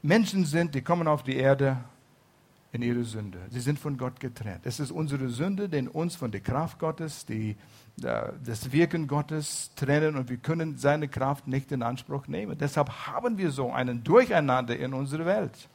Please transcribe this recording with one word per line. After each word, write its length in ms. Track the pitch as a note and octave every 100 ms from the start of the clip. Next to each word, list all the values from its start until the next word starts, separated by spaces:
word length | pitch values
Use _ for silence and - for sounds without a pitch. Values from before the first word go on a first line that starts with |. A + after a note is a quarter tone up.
Menschen 440 | D3 G#3 G3 G3 E3
sind, 280 | D#3 E3+
die 80 | C#3
kommen 260 | - F3 D#3+
auf 160 | D3+
die 120 | C3+ C3
Erde 420 | C3 C3+ C#3 C3 A#2+ - _ _ _ _ _ _ _
in 100 | B2
ihre 220 | A#2+ A#2+
Sünde. 360 | A#2 A2 G#2 F2+ F2+
Sie 100 | B2
sind 200 | B2 D3
von 180 | D3+ C3+
Gott 220 | B2+ -
getrennt. 460 | C3 A#2 G#2 F2+ C3
Es 140 | A#2
ist 120 | C#3
unsere 360 | - D#3 C#3 C3
Sünde, 380 | A#2+ F3 G3 G3+
die 200 | D3+ B2+
uns 280 | D#3 E3+ E3+
von 160 | B2+
der 100 | G2+
Kraft 380 | - B2+ D#3+ -
Gottes, 460 | D#3+ D#3+ D#3+ - -
die, 320 | A2 A2 G#2 - - - -
äh, 260 | B2 - - - A#2+
das 260 | A2 B2+
Wirken 360 | C#3 E3+ E3+ D3
Gottes 640 | C#3+ D3 D#3 D3 - - -
trennen 400 | C3+ D3 D#3 D3
und 140 | B2
wir 80 | A#2+
können 400 | - E3 D#3+ C3+
seine 320 | C#3 D3+ D3
Kraft 380 | - C3+ C#3+ -
nicht 240 | C3 C3+
in 120 | C3+
Anspruch 440 | A#2 B2+ - C#3 C#3
nehmen. 300 | D3+ G#3 D3
Deshalb 320 | C#3+ D#3 C#3+ - -
haben 300 | - B3 G#3+
wir 140 | F3+
so 200 | C3+ B2
einen 320 | B2+ B2 A#2+
Durcheinander 720 | A2+ G#3+ B3+ F#3 C#3+ B2+ A#2+ A#2+
in 160 | B2+
unserer 320 | C3 C3+ D#3 E3
Welt. 420 | G#3 D#3 - -